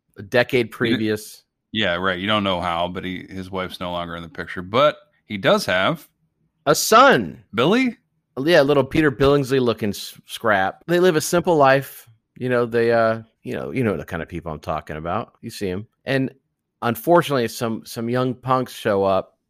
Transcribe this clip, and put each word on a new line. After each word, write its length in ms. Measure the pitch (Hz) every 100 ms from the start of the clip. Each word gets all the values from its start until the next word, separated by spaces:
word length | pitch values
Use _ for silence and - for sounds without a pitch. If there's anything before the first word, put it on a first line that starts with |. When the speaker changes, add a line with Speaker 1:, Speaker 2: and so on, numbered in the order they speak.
| _ -
Speaker 1:
a 40 |
decade 460 | 101 123 120 127 113
Speaker 2:
You 40 |
Speaker 1:
previous. 720 | - 117 110 110 107 - - _ _ _
Speaker 2:
Yeah, 240 | 110 98 87
right. 240 | 95 90
You 80 | 101
don't 160 | 107
know 160 | 98 87
how, 260 | 90 85 87
but 160 | 90
he, 220 | 92 90 -
his 200 | 95 92
wife's 300 | 95 90 -
no 120 | 90
longer 240 | 87 85 85
in 60 |
the 60 | 82
picture. 320 | - 87 92
But 360 | 90 117 147 - _ _ _
he 120 | 104
does 280 | 131 208 202
have 420 | 92 104 165 - _ _ _ _ _ -
Speaker 1:
A 80 | 156
son. 680 | - 226 269 160 85 - _ 104
Speaker 2:
Billy? 420 | 139 240 254 - _ _ _ -
Speaker 1:
Yeah, 240 | 147 170
little 220 | 139 143
Peter 280 | 127 160 151
Billingsley 480 | 127 139 143 127 135
looking 300 | 120 107 104
s-, 300 | - - - _
scrap. 560 | - 113 98 95 - -
They 140 | 175
live 160 | 185 156
a 60 |
simple 340 | - 175 180 160
life. 520 | 135 135 135 - - _ _ -
You 120 | 127
know, 160 | 120 120
they, 240 | 117 117
uh, 300 | 117 113 113 113 _
you 120 | 131 107
know, 160 | 65
you 120 | 117
know 140 | 113 80
the 80 | -
kind 160 | 85
of 60 | 76
people 220 | 85 82
I'm 80 | 76
talking 380 | - 78 - 78
about. 360 | 82 101 - _
You 80 | 113
see 200 | - 98
'em. 180 | 92 113 _ -
And 260 | 135 135 - _ _ _ _
unfortunately, 640 | 117 117 160 175 139 139 113
some, 360 | - 117 110 -
some 220 | 120 117
young 260 | 123 127 123
punks 380 | 127 131 123
show 300 | - 117 98
up 360 | 95 95 - _